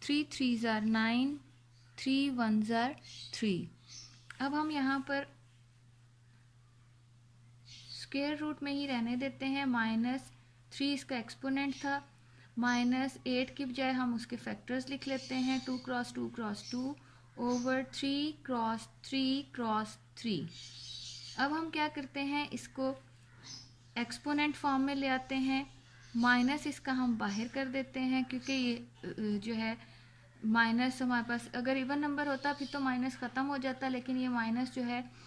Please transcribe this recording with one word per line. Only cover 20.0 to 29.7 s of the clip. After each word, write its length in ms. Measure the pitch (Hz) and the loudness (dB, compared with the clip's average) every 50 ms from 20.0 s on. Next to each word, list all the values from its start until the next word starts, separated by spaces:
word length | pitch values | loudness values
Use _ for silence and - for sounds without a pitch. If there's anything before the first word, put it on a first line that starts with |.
| - - - - | -20 -20 -14 -6
three। 300 | - 233 202 143 160 165 - - - - - - - - - - - - - - - - - - | -2 -2 0 0 -2 -4 -8 -12 -16 -16 -16 -14 -14 -12 -12 -12 -12 -12 -12 -14 -14 -10 -2 0
अब 140 | 262 277 302 | 0 0 2
हम 180 | 320 330 320 | 0 -2 -2
क्या 180 | 311 311 302 302 | 0 0 0 0
करते 320 | 302 262 269 262 - 277 | 0 -4 -8 -6 -4 -4
हैं, 300 | 277 277 285 294 294 285 | -2 0 0 -2 -2 -2
इसको 460 | - 240 - - - - 262 262 269 269 - - - - - - - - - - - - - - - - - - - 240 | -4 -8 -8 -8 -6 -2 -2 -2 -2 -4 -8 -18 -20 -20 -20 -20 -20 -20 -18 -16 -16 -16 -18 -20 -20 -20 -20 -8 -4 -4
exponent 560 | 240 233 - - - 294 294 294 294 302 285 | -4 -4 -4 -4 -2 0 2 2 2 2 2
form 280 | - - 285 269 262 269 | 0 2 2 4 4 4
में 120 | 277 285 | 2 2
ले 140 | 277 277 269 | 2 2 2
आते 260 | 262 262 262 - 262 | 2 0 0 0 0
हैं। 440 | 269 262 262 262 269 277 - - - - - - - - - - | 2 2 4 2 2 0 -2 -8 -18 -20 -20 -20 -20 -14 -4 0
माइनस 500 | 233 240 240 247 247 247 254 285 294 - | 4 6 6 6 6 6 4 4 2 0
इसका 260 | 294 285 - - 269 262 | -4 -6 -4 -2 -2 0
हम 260 | 254 254 247 233 214 | 2 2 2 2 2
बाहर 300 | 220 202 196 208 233 240 | 0 0 0 -2 -2 -2
कर 180 | - 269 269 | -2 -2 -2
देते 340 | 262 254 269 262 262 - 262 | -2 -2 -2 -4 -2 -2 -2
हैं, 240 | 262 254 262 262 254 | 0 2 2 2 2
क्योंकि 280 | 254 262 254 247 - 269 | 0 -2 -4 -2 0 0
ये, 220 | 262 247 240 233 | 2 2 2 0
अ, 360 | 240 240 - - - - - - - | 0 -4 -10 -16 -12 -10 -8 -6 -2
जो 360 | 214 214 208 202 202 226 233 | -2 0 0 0 -2 -2 -2
है 440 | 220 226 226 | -2 -2 -2